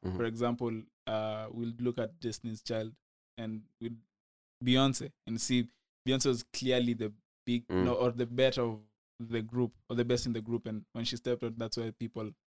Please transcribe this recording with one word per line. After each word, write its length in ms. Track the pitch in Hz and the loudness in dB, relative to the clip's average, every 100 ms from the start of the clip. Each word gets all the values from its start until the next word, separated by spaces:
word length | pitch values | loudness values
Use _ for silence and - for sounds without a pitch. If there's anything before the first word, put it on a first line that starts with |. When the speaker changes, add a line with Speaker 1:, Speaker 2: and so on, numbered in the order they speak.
Speaker 1:
Mm-hmm. 120 | 92 92 | -4 0
Speaker 2:
For 80 | |
example, 480 | 117 113 120 120 120 110 110 _ - | -2 0 0 0 -2 -4 -8 _ -4
uh, 400 | 110 107 107 110 | -2 -2 -4 -6
we'll 220 | 117 117 117 | -6 -6 -2
look 200 | 123 120 | -2 0
at 200 | 107 - | -4 -4
Destiny's 400 | 117 107 117 110 | -6 -4 -6 -6
Child 320 | - 113 110 - _ _ _ - | -4 -4 -4 -10 _ _ _ -10
and 240 | 110 110 107 _ | -8 -8 -10 _
with 160 | 117 117 - _ _ _ _ _ | -8 -8 -14 _ _ _ _ _
Beyonce 480 | 123 127 135 131 - - - | 4 6 6 2 -4 -10 -6
and 140 | 113 | -4
see 280 | - 123 120 _ _ _ 123 | 2 2 2 _ _ _ 0
Beyonce 200 | 131 135 | 2 4
was 180 | 120 - | 2 -2
clearly 400 | - 127 127 120 | -2 2 4 4
the 180 | 117 107 107 _ _ - | 2 -2 -6 _ _ -2
big, 200 | 120 - | -2 2
Speaker 1:
Mm. 160 | 123 | 4
Speaker 2:
no, 80 | 123 | 4
or 160 | 120 123 | 4 2
the 160 | 117 120 | 2 0
better 360 | 120 131 131 | 2 2 4
of 180 | 117 110 107 _ _ - | -2 -4 -12 _ _ -14
the 200 | 117 117 | -4 -4
group 320 | 110 120 120 - - | -2 0 0 -2 -2
or 80 | 120 | 0
the 80 | |
best 220 | 120 123 131 | 2 2 0
in 80 | |
the 80 | 113 | -2
group. 240 | 110 117 110 | -2 -2 -2
And 180 | 107 - | -8 -8
when 120 | 117 117 | -6 -4
she 100 | 120 | -2
stepped 260 | 127 120 | -2 0
out, 120 | 117 113 | -2 -4
that's 220 | 113 120 | -4 -4
why 140 | 113 - | -4 -6
people 320 | 113 113 107 - _ | -8 -6 -8 -10 _